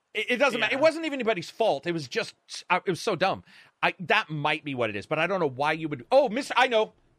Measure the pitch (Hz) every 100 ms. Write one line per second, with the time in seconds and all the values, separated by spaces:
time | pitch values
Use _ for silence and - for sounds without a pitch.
0 | _ 208 214 240 277 - 220 262 311 320
1 | 320 277 226 185 - - 220 139 175 165
2 | 131 220 202 - - - - 180 - 165
3 | 233 165 98 87 - - - _ 175 -
4 | 180 214 196 151 151 156 147 127 113 101
5 | - 156 170 196 151 123 147 160 156 139
6 | - 262 262 226 - 233 269 226 214 _
7 | _